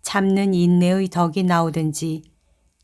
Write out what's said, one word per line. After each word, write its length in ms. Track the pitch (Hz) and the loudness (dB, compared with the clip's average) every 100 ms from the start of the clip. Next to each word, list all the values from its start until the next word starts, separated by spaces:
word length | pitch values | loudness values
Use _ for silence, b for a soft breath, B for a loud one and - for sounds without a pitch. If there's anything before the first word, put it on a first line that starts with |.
참는 500 | - 202 196 196 196 | -4 -2 0 2 2
인내의 560 | 180 175 175 175 190 185 | 2 4 4 2 0 -2
덕이 360 | 175 170 170 | -2 -2 0
나오든지 800 | 180 170 165 160 156 147 165 156 - _ _ _ _ _ | 0 0 0 -2 -4 -4 -6 -8 -12 _ _ _ _ _